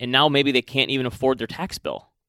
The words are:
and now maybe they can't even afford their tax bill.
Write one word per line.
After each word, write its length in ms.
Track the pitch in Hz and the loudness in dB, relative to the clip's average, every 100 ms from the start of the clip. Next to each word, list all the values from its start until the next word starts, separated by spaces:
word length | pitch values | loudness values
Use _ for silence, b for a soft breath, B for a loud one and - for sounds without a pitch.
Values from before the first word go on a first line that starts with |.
and 120 | 123 | -2
now 160 | 131 151 | 2 4
maybe 240 | 139 143 | 4 4
they 100 | 127 | 2
can't 280 | - 135 131 | 0 -2 0
even 160 | 135 127 | 0 -4
afford 320 | - 131 127 | 0 0 0
their 80 | 117 | -4
tax 320 | - 185 - | -8 -8 -8
bill. 320 | - 58 _ _ | -8 -10 _ _